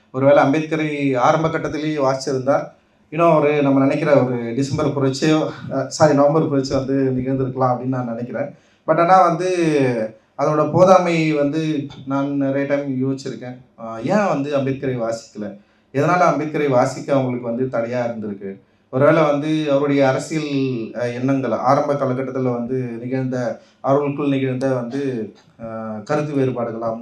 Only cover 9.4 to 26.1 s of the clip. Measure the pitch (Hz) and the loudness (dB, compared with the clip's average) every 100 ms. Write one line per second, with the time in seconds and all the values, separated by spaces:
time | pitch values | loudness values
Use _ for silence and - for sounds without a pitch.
9.4 | 185 175 165 147 131 117 107 - _ - | -2 0 2 2 2 0 -4 -10 _ -4
10.4 | 151 151 139 160 185 185 175 165 156 147 | 0 0 2 6 8 8 6 2 2 2
11.4 | 143 160 156 143 131 - 135 139 143 143 | 0 0 -2 -2 -6 -10 -6 -4 -2 -2
12.4 | 135 139 139 143 143 127 135 135 135 110 | 0 -2 0 -2 -2 -2 -2 -4 -8 -10
13.4 | 123 127 - - 113 113 131 208 196 143 | -12 -16 -20 -16 -12 -6 0 2 2 0
14.4 | 139 143 131 127 139 123 113 117 - - | -2 -2 -2 -2 -4 -2 -4 -6 -10 -12
15.4 | 104 - _ _ _ 135 160 180 170 143 | -10 -12 _ _ _ -2 0 2 0 0
16.4 | 151 151 143 123 127 - - 135 127 123 | -4 -2 0 2 0 -2 -2 -2 -2 -4
17.4 | 117 117 127 120 117 123 120 110 104 98 | -6 -4 -4 -4 -4 -4 -4 -6 -10 -10
18.4 | 98 98 _ _ _ 127 147 165 151 143 | -12 -14 _ _ _ 2 4 4 2 0
19.4 | 156 156 151 139 143 139 131 135 - 160 | -2 -2 0 0 2 2 2 2 -2 -4
20.4 | 147 139 135 120 107 110 120 120 131 135 | -4 -2 -2 -4 -6 -6 -6 -2 -2 -2
21.4 | 123 117 123 143 143 139 131 127 123 131 | -2 -2 2 2 0 -2 -2 -4 -4 -4
22.4 | 127 120 117 131 123 113 127 131 127 127 | -2 -2 -4 -4 -6 -8 -6 -4 -4 -4
23.4 | 117 107 - _ 131 139 143 143 143 135 | -4 -6 -14 _ 0 0 0 -2 0 0
24.4 | 135 127 135 127 117 135 139 120 101 - | 0 -2 -2 -2 -4 -6 -4 -4 -8 -12
25.4 | _ - 113 113 110 107 104 | _ -16 -12 -10 -10 -8 -4